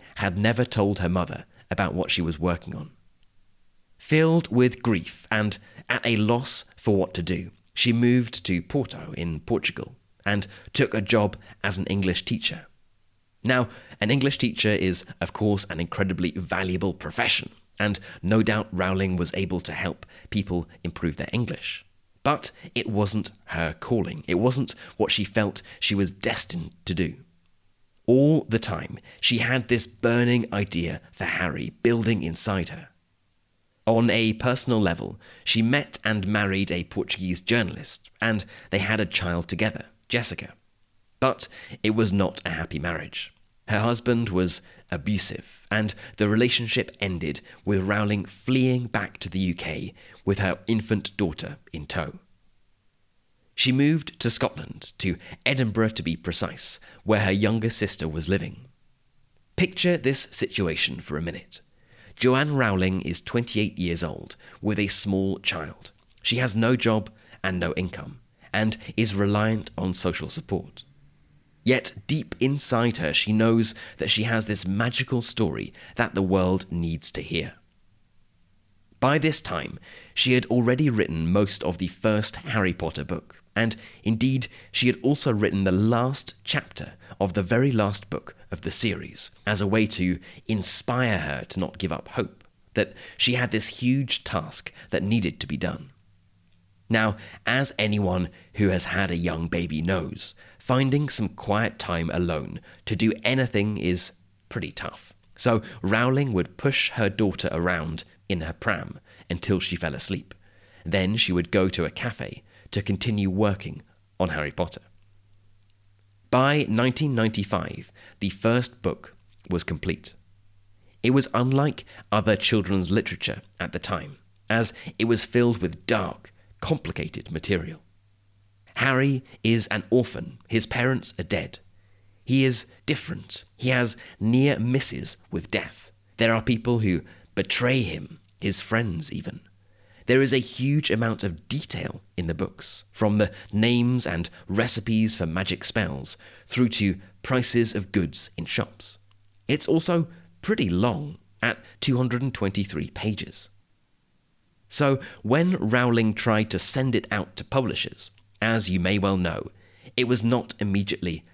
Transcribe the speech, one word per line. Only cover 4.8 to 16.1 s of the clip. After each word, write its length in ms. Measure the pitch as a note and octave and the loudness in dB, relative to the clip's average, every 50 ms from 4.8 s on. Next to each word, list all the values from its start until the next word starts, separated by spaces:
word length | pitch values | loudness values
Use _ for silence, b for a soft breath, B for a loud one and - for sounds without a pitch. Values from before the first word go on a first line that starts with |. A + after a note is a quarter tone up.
| - | 0
grief 420 | A#2+ G#2 E2+ E2+ - - - - - | 0 2 2 0 -4 -12 -14 -6 -2
and 260 | A2 A2 G#2+ G#2+ - B B B B B B - | 0 0 0 0 -2 B B B B B B -4
at 180 | B2+ B2 - | -2 0 2
a 120 | A#2+ A2+ G#2 | 2 2 4
loss 480 | G#2+ G#2+ A#2+ A#2+ C3+ - - - - - _ | 4 4 2 2 2 0 -2 -2 -4 -6 _
for 220 | - - A2+ G2+ F#2+ | -4 0 2 2 2
what 160 | F#2 - - | 2 0 -2
to 100 | F2+ E2 | -6 -4
do, 280 | F2 F2+ E2+ F2 F2 - _ _ _ _ | -2 -4 -4 -4 -8 -14 _ _ _ _
she 200 | - - B2 A2+ | 0 2 2 4
moved 520 | A#2 A#2+ A#2+ B2 B2+ A#2 A2 - - - | 4 6 6 6 4 2 0 -4 -6 -2
to 160 | - F2+ E2+ | 0 0 0
Porto 520 | - - - C#3+ B2+ - - - - - - | 0 -2 -2 -2 -2 -2 -6 -10 -12 -10 -8
in 260 | - E2+ E2+ D#2 D2+ | -6 -4 -4 -4 -6
Portugal 560 | - - A#2 - - - - - - - - - _ _ _ _ _ | -2 -2 -2 0 0 -2 -6 -6 -10 -12 -16 -20 _ _ _ _ _
and 220 | G2+ G#2 G2+ - B B B B B - | 0 0 0 -2 B B B B B 0
took 200 | - C3+ - - | 2 2 2 2
a 60 | A2+ | -2
job 380 | G#2 - A#2+ G#2+ G#2 G2 - B B B B B - | 0 2 4 4 4 2 0 B B B B B -2
as 140 | G2+ F#2+ F#2+ | -2 -2 -2
an 80 | - | 0
English 400 | - G2 G2 F#2+ F#2 F2 - - | 0 0 0 2 0 0 -2 -2
teacher. 420 | - - - - - - - - - _ _ _ _ _ _ _ _ _ _ _ _ _ _ | -4 -4 -2 -2 -4 -6 -6 -12 -18 _ _ _ _ _ _ _ _ _ _ _ _ _ _
Now, 280 | - A#2 B2+ B2+ A#2+ G#2 B B B B B B | -2 0 2 2 2 0 B B B B B B
an 100 | A2 A2 | 0 0
English 260 | C3+ C#3 B2+ C#3 C#3 - | 2 2 2 0 0 0
teacher 300 | B2+ A#2+ A#2 - - G#2+ | 0 -2 0 0 2 2
is, 380 | G#2 - F#2+ F#2 F2 - - B B B | 2 2 2 2 0 0 -2 B B B
of 100 | - - | -6 -6
course, 320 | - - G#2+ G#2 G#2 G2 - - | -4 -2 0 2 2 2 0 -2
an 100 | E2+ D#2+ | -4 -6
incredibly 520 | E2+ E2 - - G2 F#2 | -6 -6 -4 -4 -2 -2